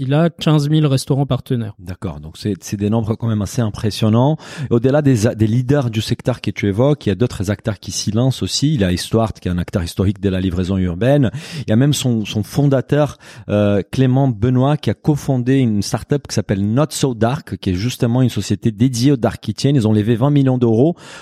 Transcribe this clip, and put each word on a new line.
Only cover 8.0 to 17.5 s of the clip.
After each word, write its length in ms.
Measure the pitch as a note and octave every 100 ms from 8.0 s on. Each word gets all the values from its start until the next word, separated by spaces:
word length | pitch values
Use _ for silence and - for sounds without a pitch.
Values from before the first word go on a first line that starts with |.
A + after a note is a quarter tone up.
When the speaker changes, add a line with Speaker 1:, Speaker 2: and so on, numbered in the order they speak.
| -
Speaker 2:
lancent 320 | G#2 C3 -
aussi. 300 | F#2+ - C#3+
Il 80 | D3+
y 40 |
a 60 | F#2+
Eastward, 480 | F2+ - A2 A2 -
qui 100 | -
est 20 |
un 80 | F2+
acteur 240 | E2+ G2+
historique 360 | F2 - G2 G2
de 120 | G2
la 100 | F#2
livraison 380 | F#2+ F2 F2+ F#2+
urbaine. 520 | F2+ E2+ A#2+ D3 A#2 C#3+ - D#3+
Il 100 | A2
y 60 |
a 20 | A2
même 160 | C#3+
son, 320 | C#3 C3 A2+
son 180 | G2+ A2
fondateur, 760 | G2+ - C#3+ C3 - C#3+ D3 - - - -
euh, 320 | G2+ G#2 G2+ -
Clément 360 | - C3 B2+ C#3
Benoît, 500 | G#2+ B2 B2+ C3+ D3
qui 100 | -
a 60 |
cofondé 600 | G2+ - D3 - C3 A#2+ C3+
une 260 | B2 G#2
start-up 440 | - A#2 - C#3+ -
qui 80 |
s'appelle 380 | - - G2 G2+
Not 140 | A#2+ D#3
So 260 | - C#3
Dark, 440 | A2+ A2 D3 -